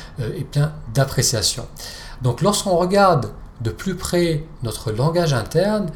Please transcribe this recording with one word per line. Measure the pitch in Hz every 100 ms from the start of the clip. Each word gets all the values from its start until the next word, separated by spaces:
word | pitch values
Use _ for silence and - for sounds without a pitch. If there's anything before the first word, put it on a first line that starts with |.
| - -
euh, | 113
et | -
plein | - 143 147 - -
d'appréciation. | 110 131 - 113 113 98 - - - - - - -
Donc | 123 123
lorsqu'on | 190 202 202 170
regarde | 180 202 190 156 104 - - -
de | 110
plus | - 190
près | 180 - 175 170 151 156 -
notre | 113 - 113
langage | 107 151 170 165
interne, | 123 104 160 202 214 175